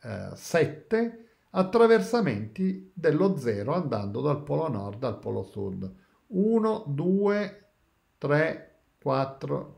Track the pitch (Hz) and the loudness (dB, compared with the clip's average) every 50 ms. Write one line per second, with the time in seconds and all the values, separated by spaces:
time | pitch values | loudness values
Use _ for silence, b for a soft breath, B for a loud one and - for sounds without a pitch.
0 | - 117 104 95 95 92 95 - - - - 165 151 143 - - - - 220 220 | -12 -10 -10 -10 -10 -10 -12 -12 -6 0 2 2 2 2 -2 -6 -6 -2 0 0
1 | 233 226 - B B B B B B B B 190 185 185 - 226 233 226 226 220 | 0 0 -4 B B B B B B B B -2 0 2 4 6 6 8 6 6
2 | 190 - 240 240 202 143 107 101 107 - - 190 190 190 190 - - - _ - | 4 2 0 0 2 2 0 -2 -4 -6 -6 -2 -2 -2 -2 -4 -8 -14 _ -2
3 | 160 160 151 151 190 196 170 143 120 117 107 101 104 127 156 180 165 131 113 104 | 2 2 4 4 4 4 2 2 0 -2 -2 0 0 -2 -2 -2 -2 -2 -2 -2
4 | 101 101 101 120 135 147 139 147 - - 147 151 160 160 120 98 98 101 104 113 | -2 -4 -4 -2 0 0 0 -2 -2 -2 -2 -2 -2 -2 -4 -4 -6 -6 -6 -6
5 | 131 123 107 - - 107 107 104 98 - - 104 98 98 95 95 95 92 - b | -4 -6 -6 -6 -6 -6 -6 -6 -6 -8 -8 -8 -6 -6 -6 -6 -8 -10 -12 b
6 | b b b b b b 233 185 202 220 226 226 214 220 214 - - 147 139 143 | b b b b b b 0 2 2 4 4 2 2 2 0 -2 -4 -4 -4 -2
7 | 170 180 190 196 202 202 208 208 208 196 - - - _ _ _ _ _ _ _ | 0 2 2 4 4 2 2 0 -2 -4 -8 -14 -20 _ _ _ _ _ _ _
8 | _ _ _ - - 139 147 151 156 160 - - - - _ _ _ _ _ _ | _ _ _ -6 -2 2 2 2 2 2 -2 -6 -12 -20 _ _ _ _ _ _
9 | - 139 131 135 135 135 135 - - 139 143 139 143 - - | -4 -2 0 0 0 -2 -6 -8 -8 -6 -6 -6 -6 -8 -14